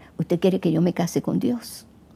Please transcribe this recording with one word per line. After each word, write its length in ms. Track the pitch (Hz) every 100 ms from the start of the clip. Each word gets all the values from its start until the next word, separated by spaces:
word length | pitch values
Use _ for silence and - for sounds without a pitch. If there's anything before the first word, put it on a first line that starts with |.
| - -
Usted 200 | - 175
quiere 220 | 190 190
que 100 | 175
yo 100 | 160
me 120 | 175
case 300 | 175 175 -
con 180 | - 180
Dios, 460 | 240 240 - - - - -